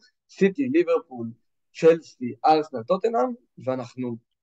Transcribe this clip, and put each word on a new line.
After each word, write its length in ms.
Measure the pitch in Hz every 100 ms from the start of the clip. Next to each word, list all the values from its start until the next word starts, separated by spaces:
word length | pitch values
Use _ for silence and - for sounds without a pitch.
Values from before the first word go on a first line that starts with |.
| _ _ _ -
סיטי, 320 | 196 190 123
ליברפול, 540 | 151 170 160 - 123 117 117 _ _ _
צ'לסי, 600 | - 165 165 - _ 123 110 147
ארסנל, 360 | 156 147 123
טוטנהאם, 500 | 113 190 220 233 254 240 _ -
ואנחנו 520 | 123 131 120 - 123 117 _ _